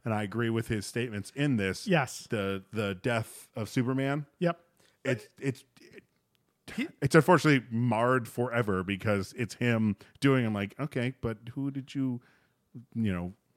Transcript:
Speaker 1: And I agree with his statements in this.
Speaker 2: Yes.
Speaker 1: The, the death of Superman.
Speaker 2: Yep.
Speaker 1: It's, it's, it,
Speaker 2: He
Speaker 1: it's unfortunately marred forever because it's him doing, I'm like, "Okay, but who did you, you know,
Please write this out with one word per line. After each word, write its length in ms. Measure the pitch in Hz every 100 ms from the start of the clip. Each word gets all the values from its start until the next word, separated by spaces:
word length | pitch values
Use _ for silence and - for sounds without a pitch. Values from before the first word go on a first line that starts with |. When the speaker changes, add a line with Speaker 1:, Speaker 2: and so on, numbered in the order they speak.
| 120
Speaker 1:
And 80 |
I 100 | 107
agree 260 | 104 110 117
with 160 | 113 -
his 180 | 110 95
statements 460 | 120 120 104 - -
in 220 | 147 120
this. 300 | 95 90 -
Speaker 2:
Yes. 400 | 170 123 - -
Speaker 1:
The, 340 | 113 98 98 -
the 240 | 107 101 92
death 540 | 127 117 110 - - -
of 140 | 104
Superman. 580 | 131 120 131 135 147 147 -
Speaker 2:
Yep. 200 | 170 170 _ _ _ _
Speaker 1:
It's, 240 | 127 120 - -
it's, 240 | 139 127 - _
it, 220 | - - _ _ _ _ _ _ - -
Speaker 2:
He 120 | 285 -
Speaker 1:
it's 140 | 139 165
unfortunately 500 | 151 170 156 135 117 113
marred 520 | 123 110 120 127 113
forever 540 | - 123 117 104 92
because 500 | 90 98 110 101 92 -
it's 200 | 110 -
him 420 | 123 113 110 98 - -
doing, 240 | 139 131 113
I'm 80 |
like, 220 | 104 101 -
"Okay, 340 | 143 131 120 131
but 180 | 117 107 120 131
who 160 | 139
did 220 | 139 131 143
you, 260 | 131 120 _ _ _ _ _ - 117 117
you 160 | 110
know, 220 | 90 87 - _